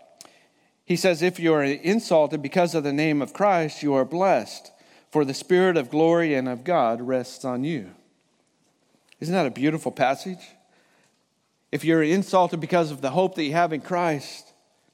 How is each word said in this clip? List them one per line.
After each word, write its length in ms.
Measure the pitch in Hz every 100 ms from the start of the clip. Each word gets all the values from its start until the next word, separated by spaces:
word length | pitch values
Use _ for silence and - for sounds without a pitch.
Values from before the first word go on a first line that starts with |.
| _ _ - _ _ _ _ _ -
He 100 | 175
says, 260 | 190 165
"If 180 | 175 175
you 140 | 165
are 100 | 156
insulted 760 | 139 147 165 220 - 165 147 156
because 320 | 139 190 175
of 120 | 160 143
the 80 |
name 280 | 143 156 147
of 120 | 123
Christ, 500 | - 202 180 156 -
you 100 | 147 135
are 100 | 127
blessed, 680 | 165 196 143 104 - - _ _ _ _
for 140 | 156 135
the 80 |
Spirit 420 | 135 - 180 185 165
of 140 | 131
glory 460 | 147 165 170 165 135
and 120 | 127
of 160 | 120
God 380 | 131 170 117 117
rests 420 | 123 127 123 -
on 220 | 135 123 143
you." 260 | 156 92 - _ _ _ _ _ _ _ _ _ _ _ -
Isn't 160 | 156 190
that 100 | 139
a 60 |
beautiful 420 | 110 143 156 127
passage? 560 | 123 131 135 190 180 - _ _ _ _ _ _ _ _ _ _ _ -
If 140 | 143 156
you're 180 | 165
insulted 560 | 151 190 190 190 175 165
because 320 | - 180 160
of 80 | 139
the 120 | 135
hope 240 | 147 190 185
that 100 | 147
you 80 |
have 180 | 160 175
in 80 | 156
Christ, 720 | - 175 175 147 - - - _ _ _ _